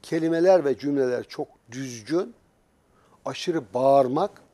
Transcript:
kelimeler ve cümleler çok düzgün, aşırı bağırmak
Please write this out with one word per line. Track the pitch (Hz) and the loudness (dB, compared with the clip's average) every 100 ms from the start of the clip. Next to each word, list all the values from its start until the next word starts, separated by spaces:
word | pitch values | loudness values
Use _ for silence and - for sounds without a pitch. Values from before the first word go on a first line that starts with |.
kelimeler | - 165 160 165 180 185 143 | -6 -4 -2 2 4 4 2
ve | 123 | -2
cümleler | 139 143 127 123 | -2 0 0 -2
çok | 104 - 143 _ _ | -8 -12 -14 _ _
düzgün, | 120 135 117 107 165 233 233 _ _ _ _ _ _ _ _ - | -12 -12 -12 -4 -4 -4 -12 _ _ _ _ _ _ _ _ -12
aşırı | 127 - 165 120 | -8 -4 -6 -6
bağırmak | 120 135 139 131 143 202 - _ | 0 4 4 4 0 -4 -6 _